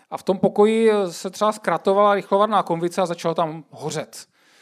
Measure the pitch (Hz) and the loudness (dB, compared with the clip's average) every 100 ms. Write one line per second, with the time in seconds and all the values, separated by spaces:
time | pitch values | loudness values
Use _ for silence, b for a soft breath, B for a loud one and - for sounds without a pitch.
0 | b 147 - 190 185 - 214 226 226 208 | b -8 -4 0 0 4 4 4 2 2
1 | 185 160 190 - 214 214 - 165 202 196 | -2 -6 -10 -4 -2 -2 -2 -2 2 4
2 | 208 202 - 196 214 202 175 170 170 185 | 4 2 0 0 2 0 0 -2 -2 -2
3 | 175 175 170 165 165 160 - - 147 151 | -4 -2 -4 -2 -4 -6 -16 -12 -10 -8
4 | 113 - - b b b | -10 -14 -20 b b b